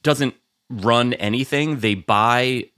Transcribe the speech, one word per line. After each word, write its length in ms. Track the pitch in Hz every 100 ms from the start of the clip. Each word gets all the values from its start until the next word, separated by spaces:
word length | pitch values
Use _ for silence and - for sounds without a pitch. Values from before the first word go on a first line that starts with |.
doesn't 320 | 151 139 135 - _ _ _
run 420 | 117 104 117 120
anything. 640 | 123 104 117 135 143 151 143
They 140 | 110
buy 760 | 98 85 104 113 120 127 127 -